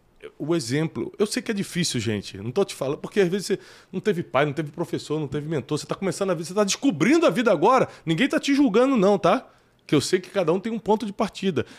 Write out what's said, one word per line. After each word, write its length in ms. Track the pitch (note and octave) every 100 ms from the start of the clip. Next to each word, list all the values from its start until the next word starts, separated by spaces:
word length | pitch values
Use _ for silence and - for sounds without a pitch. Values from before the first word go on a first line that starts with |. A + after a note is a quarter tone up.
| _ _ - -
o 160 | C#3
exemplo. 580 | E3+ A2+ C#3+ D#3 B2 A2+ -
Eu 60 | G#3
sei 140 | -
que 80 | -
é 40 |
difícil, 460 | G#3 F#3 E3+ F3 B2
gente. 360 | G#2+ G#2 - F#2+
Não 120 | G#2+
tô 140 | D#3
te 100 | G3
falando, 240 | - C3 D#3
porque 220 | F#3+ -
às 80 | F#3
vezes 180 | G3 F3
você 120 | F#3 - - _
não 80 | -
teve 220 | G#3+ F3
pai, 220 | D3 B2+
não 80 | D3
teve 180 | C#3+ D3+
professor, 460 | E3 E3 E3+ - D3+
não 80 | C#3+
teve 200 | D3 D3
mentor. 300 | D#3+ A#2 D3
Você 80 | -
tá 80 |
começando 360 | D#3+ F#3+ - G3
a 40 |
ver, 100 | E3
você 80 | D#3+
tá 100 | F#3
descobrindo 600 | G#3 - C#4 E3 E3+ E4
a 60 | D#4+
vida 200 | F3+ A#3
agora. 360 | F3 F3+ B3+ E3+ -
Ninguém 240 | - E3 C#4
tá 100 | D#4
te 140 | -
julgando 420 | C#4 C#4 G3 B3+ C4
não, 220 | F#3+ G3+
tá? 300 | E3 A#3 - _ _ _ -
Que 80 |
eu 60 | D3+
sei 180 | - -
que 120 | -
cada 220 | G3 E3+
um 60 | F#3
tem 140 | A3+
um 60 | A3
ponto 280 | - G#3+ G#3+
de 60 |
partida. 520 | - G#3 - F#3+ C#3 -